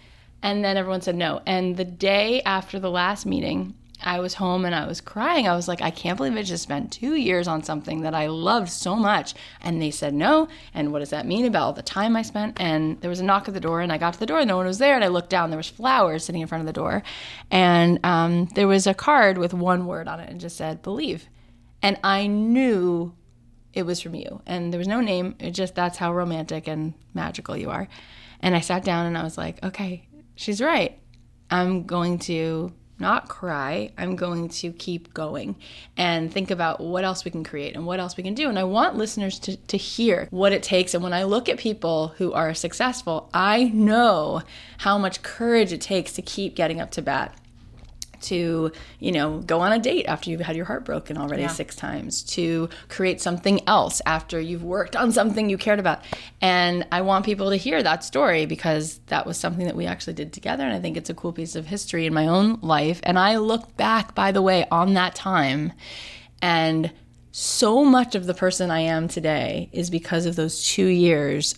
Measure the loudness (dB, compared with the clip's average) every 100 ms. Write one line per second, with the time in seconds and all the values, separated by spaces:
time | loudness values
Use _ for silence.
0 | -20 -20 -20 -6 -2 0 0 0 0 -2
1 | -2 0 0 -2 -2 0 0 -2 -4 -2
2 | 2 2 2 0 0 -2 -2 -6 -2 0
3 | 0 0 -2 -2 -2 -4 -6 -10 -20 -10
4 | -4 -2 -4 -2 -2 0 0 -2 -4 -8
5 | -10 -4 0 2 2 0 -2 -4 -4 -4
6 | -4 -2 -2 -2 -4 -6 -6 -6 -6 -6
7 | -2 0 2 2 0 -2 -4 -6 -6 -6
8 | -2 -2 -2 -2 0 0 0 -6 -2 0
9 | 2 2 -2 -12 -16 -12 -6 -2 -2 -2
10 | -2 0 4 4 2 -4 -10 -4 -2 -2
11 | -4 -4 -2 0 2 2 0 -4 -6 -2
12 | 0 0 -2 -4 -4 -4 0 0 0 -2
13 | -4 -2 2 2 0 -4 -2 0 0 0
14 | 0 -2 0 2 2 2 0 2 4 6
15 | 4 2 0 0 0 -2 -8 -4 2 4
16 | 4 2 -4 -6 -4 -6 -4 -4 -2 -2
17 | -4 -14 -14 -16 0 6 8 8 6 6
18 | 4 2 4 2 0 4 6 6 4 2
19 | 4 6 6 4 0 0 2 2 0 -6
20 | -8 -10 -10 -12 -12 -8 -8 -8 -6 -4
21 | -4 -6 -10 -20 -20 -20 -20 -2 0 0
22 | 0 0 2 2 4 4 4 4 2 0
23 | -2 -10 _ _ -20 -20 -10 -6 -4 -4
24 | -6 -10 -10 -12 -8 -6 -4 -2 0 0
25 | 0 0 -2 -6 -8 -4 -4 -2 -2 -2
26 | -2 -2 -2 -4 -6 -6 -6 -4 -6 -8
27 | -10 -8 -6 -8 -8 -8 -6 -6 -8 -14
28 | -20 -20 -20 -4 0 0 0 -2 0 -2
29 | -2 -4 -6 -6 -8 -6 -8 -6 -8 -8
30 | -14 -20 -20 -12 -6 -2 0 2 0 -6
31 | -20 -20 -20 _ -2 0 2 0 -2 -2
32 | -2 -2 -4 -4 -2 -4 -6 -10 -20 -4
33 | 0 0 -2 -10 -6 -4 -4 -4 -6 -6
34 | -6 -4 -4 -4 -6 -8 -10 -8 -8 -8
35 | -8 -8 -6 -6 -8 -10 -14 -20 -12 -2
36 | 0 0 -2 -4 -4 -2 -2 -2 -4 -2
37 | -2 -4 -8 -8 -8 -8 -8 -8 -6 -4
38 | -6 -8 -6 -2 -2 0 0 2 2 0
39 | -4 -4 -4 -6 -8 -10 -4 -4 -4 0
40 | 2 2 0 2 4 4 2 2 2 0
41 | 0 0 2 0 0 -2 -2 -2 0 0
42 | 0 -2 -2 0 0 -2 -6 -2 -2 -2
43 | -4 -6 -2 0 4 4 4 6 6 6
44 | 6 4 2 -2 -6 -16 -18 -4 0 2
45 | 0 -4 -12 -4 2 4 4 0 -2 -2
46 | -2 -8 -8 -6 -4 0 0 0 -6 -6
47 | -2 -2 -4 -10 -20 -20 -20 -20 -16 -12
48 | -12 -10 -4 -2 0 0 0 -4 -18 -6
49 | 0 2 0 -2 0 2 4 4 2 0
50 | 0 -4 -4 -4 -4 -4 -4 -6 -4 -6
51 | -6 -6 -4 -2 -4 -4 -8 -8 -8 -8
52 | -6 -8 -6 -2 0 0 -2 -8 -12 -2
53 | 0 0 -2 0 2 2 4 4 4 0
54 | -2 -2 -2 -6 -4 -6 -4 -4 -2 0
55 | 2 4 2 2 0 0 2 2 2 -2
56 | -4 -12 -12 -2 2 4 4 0 0 0
57 | 4 2 2 0 0 0 2 2 2 0
58 | 0 2 4 4 0 -2 0 0 -2 -8
59 | -4 -2 -2 -4 -4 -2 -4 -4 -4 -6
60 | -8 -8 -10 -8 -6 -4 -2 -4 -4 -6
61 | -8 -8 -8 -8 -8 -8 -8 -8 -6 -2
62 | 0 2 4 4 4 2 2 2 2 -2
63 | 0 4 4 2 2 -2 -4 -2 0 2
64 | 0 0 2 4 4 4 4 2 4 4
65 | 2 -2 0 2 2 0 -4 -8 -16 -16
66 | -16 -18 -18 -4 2 4 4 2 0 -6
67 | -20 -20 -16 -8 -4 2 6 8 8 8
68 | 6 0 -2 0 2 2 0 2 2 0
69 | -2 -2 0 0 -2 -4 -6 -4 -2 -2
70 | -2 -2 0 0 -2 -2 -2 2 4 6
71 | 6 6 2 0 -2